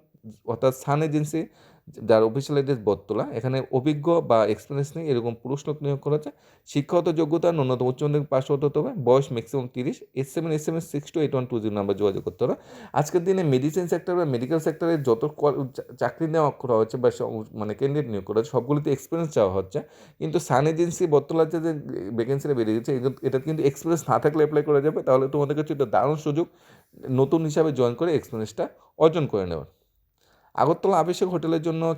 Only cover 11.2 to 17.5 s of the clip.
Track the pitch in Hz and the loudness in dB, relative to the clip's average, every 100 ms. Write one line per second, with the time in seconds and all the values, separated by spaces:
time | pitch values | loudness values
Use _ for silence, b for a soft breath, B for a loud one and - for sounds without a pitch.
11.2 | 147 135 123 117 107 104 98 98 104 98 | 0 0 -2 -2 -2 -2 0 0 0 0
12.2 | 101 - 131 254 B B B - 151 180 | -4 -2 -2 -2 B B B -2 0 0
13.2 | 175 190 165 131 143 185 175 175 180 180 | 0 0 2 2 0 -2 -2 -2 -2 -2
14.2 | 160 123 127 160 160 151 170 160 127 220 | 0 -2 -2 -2 -2 -2 0 0 2 2
15.2 | 151 - 147 135 135 - - 120 120 - | 0 0 0 0 -4 -8 -14 -4 -4 -2
16.2 | 160 160 147 - 123 110 110 131 123 - | -2 2 2 0 0 2 2 0 0 0
17.2 | 117 113 107 | -4 -6 -8